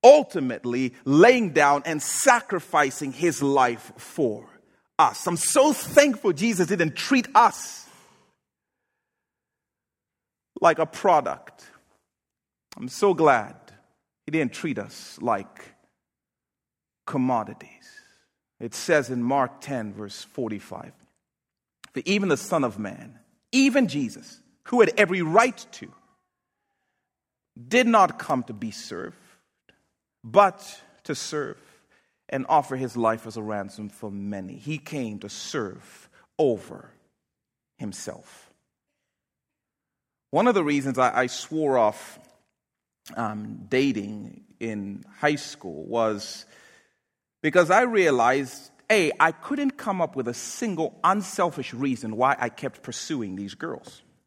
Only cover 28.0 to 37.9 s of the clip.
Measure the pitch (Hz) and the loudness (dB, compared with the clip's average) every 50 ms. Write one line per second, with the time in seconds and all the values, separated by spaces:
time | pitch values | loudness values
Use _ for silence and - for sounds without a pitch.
28 | 190 175 - - - - 151 127 120 - 113 104 113 110 104 - - - - 87 | 6 4 2 -6 -6 -4 -4 -4 -2 -6 -10 -10 -10 -10 -10 -12 -14 -12 -12 -10
29 | - - - _ _ _ _ _ _ _ _ _ _ _ _ _ _ _ _ _ | -12 -12 -14 _ _ _ _ _ _ _ _ _ _ _ _ _ _ _ _ _
30 | _ _ _ _ - 113 107 196 208 190 180 - - - - - - _ _ _ | _ _ _ _ -20 2 4 6 6 6 2 -4 -20 -20 -20 -20 -20 _ _ _
31 | _ - 151 - - - - 151 143 - - _ _ _ _ _ _ _ _ _ | _ -10 -8 -8 -8 -8 -8 -8 -8 -8 -12 _ _ _ _ _ _ _ _ _
32 | _ _ _ _ _ _ - 135 131 - 151 151 139 - 135 127 131 123 - 123 | _ _ _ _ _ _ -8 -8 -2 0 0 0 0 -2 -6 -6 -6 -6 -4 0
33 | 117 113 110 110 - 110 107 117 107 107 107 104 98 101 - - 107 101 - - | 0 0 0 -2 -6 -12 -12 -10 -8 -6 -6 -6 -8 -10 -12 -14 -14 -14 -14 -14
34 | - 104 98 101 98 101 104 98 95 95 - - 113 139 156 147 143 - 160 147 | -14 -12 -10 -10 -8 -8 -8 -8 -10 -12 -14 -14 -10 -10 -10 -10 _ -10 -10 -8
35 | 127 110 104 101 - 101 - - - - - 151 113 98 92 - - - - - | -8 -8 -10 -12 -14 -14 -14 -14 -14 -10 -8 -6 -6 -6 -10 -14 -20 -20 -20 -20
36 | - _ _ _ _ _ _ - 160 139 117 101 - - - - - - _ _ | -20 _ _ _ _ _ _ 0 0 0 0 -2 -6 -16 -18 -20 -20 -20 _ _
37 | _ _ _ _ _ _ _ _ _ _ _ _ _ _ _ _ - 104 | _ _ _ _ _ _ _ _ _ _ _ _ _ _ _ _ -12 -12